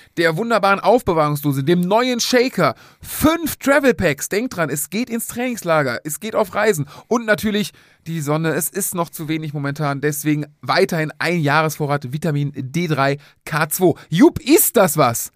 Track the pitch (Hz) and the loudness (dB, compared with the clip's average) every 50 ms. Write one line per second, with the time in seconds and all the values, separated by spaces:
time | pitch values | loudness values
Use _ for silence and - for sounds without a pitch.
0 | - _ - 165 170 165 160 170 233 233 233 202 196 196 196 190 - 185 233 254 | -20 _ -2 0 0 0 0 0 -2 0 0 2 4 2 2 2 4 4 4 4
1 | - 202 170 160 147 147 147 143 147 147 135 139 135 156 180 180 180 180 208 233 | 4 2 2 2 2 2 0 -2 -2 -2 -2 0 2 2 2 2 2 2 2 2
2 | 254 254 247 226 - - 254 240 247 262 - 196 160 127 - _ - - _ _ | 2 2 0 -2 0 2 2 2 2 2 0 0 0 0 0 _ -12 -20 _ _
3 | - - - - - 311 330 339 330 262 - - - 262 277 302 277 254 185 - | -16 -12 -4 0 2 2 2 2 -2 -6 -6 -4 0 2 2 4 4 2 2 2
4 | 190 160 139 - - - 180 208 247 254 - 190 165 - 165 143 - - 180 220 | 2 0 0 -2 -4 -4 -4 -4 -4 -4 -4 -4 -4 -4 -4 -6 -6 -6 -4 -6
5 | 254 - 226 233 - - - 233 254 254 240 - - 170 160 151 143 123 117 - | -4 -4 -6 -8 -8 -8 -8 -6 -6 -6 -6 -6 -2 0 0 2 0 0 -2 -6
6 | - 156 147 - - 220 - 208 220 - - 202 208 220 196 151 - - - - | -6 -8 -10 -8 -8 -6 -2 -2 -2 -2 -2 -2 0 0 0 0 -2 -8 -10 -14
7 | - - 220 247 233 214 208 - - 220 196 214 196 - - _ _ _ _ _ | -6 -2 -2 -2 0 0 0 0 0 0 0 0 -2 -4 -8 _ _ _ _ _
8 | - 160 165 165 143 143 151 160 165 160 135 160 156 - - 190 - - - 175 | -12 -8 -6 -4 -2 -2 -2 0 0 0 -2 -2 -4 -4 -6 -6 -6 -4 -4 -4
9 | 165 - - - 160 147 160 156 156 147 143 151 139 139 139 156 151 143 139 139 | -6 -6 -6 -10 -8 -6 -6 -6 -6 -6 -6 -6 -6 -6 -4 -4 -4 -4 -4 -2
10 | 147 151 151 - - 151 151 151 147 - _ _ - 123 131 175 190 - 185 160 | -4 -4 -4 -2 -2 -2 -2 -2 -2 -8 _ _ -6 -2 0 2 2 2 0 -2
11 | 156 151 - - 127 160 180 175 147 143 143 160 160 156 151 - 151 139 143 143 | -4 -4 -4 -4 -2 -2 0 0 2 2 2 2 2 0 -2 -4 -4 -2 -2 -4
12 | - 120 139 151 185 165 143 143 143 139 - 135 131 127 135 170 175 156 156 131 | -4 -6 -8 -4 -4 -2 -2 -2 -2 -4 -4 -8 -10 -6 -4 -4 -2 -2 0 0
13 | 135 139 139 143 - - _ _ - - 147 147 165 156 - - 185 170 - - | 0 0 -2 -4 -8 -18 _ _ -12 -6 -4 -2 -2 -2 0 2 2 2 2 2
14 | - - 156 180 277 349 - - - 226 320 - - - - - 190 160 147 156 | -4 -2 4 6 6 6 6 2 0 4 4 4 4 4 4 4 4 4 4 2
15 | 139 120 117 - - - _ | 2 2 2 -2 -8 -8 _